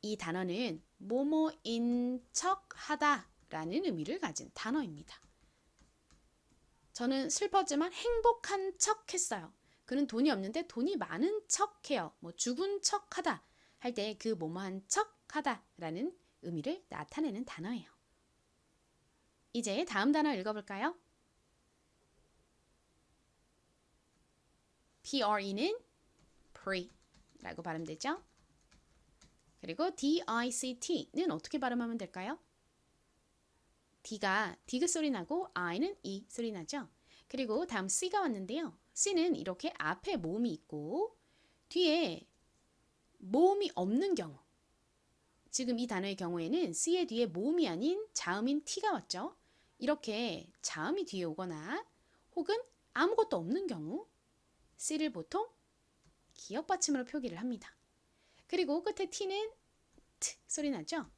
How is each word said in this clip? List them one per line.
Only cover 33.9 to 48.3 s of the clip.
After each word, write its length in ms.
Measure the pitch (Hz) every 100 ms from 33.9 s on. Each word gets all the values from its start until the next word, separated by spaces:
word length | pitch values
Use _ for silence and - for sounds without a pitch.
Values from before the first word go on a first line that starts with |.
| _
D가 540 | - 214 196 190 208 - -
디귿 220 | 247 339
소리 240 | 339 302
나고 380 | 240 175 320 370
I는 420 | - 175 175 330 403
이 220 | - 196 -
소리 220 | - 233
나죠? 380 | 208 160 285 208 _ _ - _
그리고 400 | 254 254 214 349
다음 200 | 220 190
C가 340 | - 370 415
왔는데요. 560 | 359 214 185 262 320 - _
C는 420 | - 403 370 339 320
이렇게 380 | 180 185 320 -
앞에 400 | 156 175 - 330
모음이 340 | 165 202 240
있고 680 | - _ 151 147 254 440 - _ _ _ _ _
뒤에 580 | 330 359 311 302 165 - _ _ _ _ _ _ _ _ _
모음이 520 | 185 226 359 403 392 -
없는 400 | 180 226 392 349
경우. 220 | 170 139 _ _ _ _ _ _ _ _ _ _ _
지금 280 | - 254 240
이 80 | 240
단어의 280 | 202 190 196
경우에는 580 | 180 175 165 302 320
C의 340 | 165 - 359 349
뒤에 180 | 226 233
모음이 400 | 165 226 349 285
아닌 380 | 165 262 381 440
자음인 500 | - -